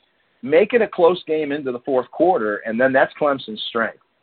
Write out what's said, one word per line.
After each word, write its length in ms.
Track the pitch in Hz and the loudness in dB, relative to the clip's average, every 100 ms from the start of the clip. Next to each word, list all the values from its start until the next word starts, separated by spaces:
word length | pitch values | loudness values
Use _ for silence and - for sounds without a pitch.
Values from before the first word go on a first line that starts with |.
| _ _ _ _ | _ _ _ _
make 320 | 123 156 208 | 0 2 4
it 80 | 240 | 2
a 60 | 208 | 0
close 340 | - 170 180 - | 4 4 4 -2
game 260 | 156 151 | -4 -2
into 200 | 147 131 | -4 -6
the 80 | 123 | -8
fourth 300 | - 131 123 | -2 -2 -2
quarter, 460 | - 170 175 107 104 113 | -2 0 2 -2 -4 -6
and 120 | 113 | 0
then 140 | 131 | 2
that's 220 | 131 165 - | 2 0 0
Clemson's 440 | 151 135 - 107 - | -2 -2 -6 -12 -8
strength. 320 | 117 107 - _ _ | -4 -4 -6 _ _